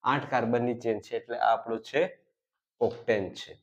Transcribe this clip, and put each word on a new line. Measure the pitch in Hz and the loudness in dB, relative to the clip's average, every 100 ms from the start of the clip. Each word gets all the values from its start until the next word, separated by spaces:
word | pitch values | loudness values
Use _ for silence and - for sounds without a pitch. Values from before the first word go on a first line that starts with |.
આઠ | 120 139 131 | 2 0 0
કાર્બનની | 131 117 120 123 | -2 2 2 0
ચેન | 117 117 107 | -2 0 -2
છે, | - 117 | -2 -8
એટલે | - 120 | -6 0
આ | 110 | 4
આપણો | 113 117 113 | 4 0 -6
છે | - 139 180 - _ _ _ _ _ _ | -2 0 0 -4 _ _ _ _ _ _
ઓક્ટેન | 117 - - 107 90 | 0 0 0 0 0
છે. | 71 - - | -8 -14 -16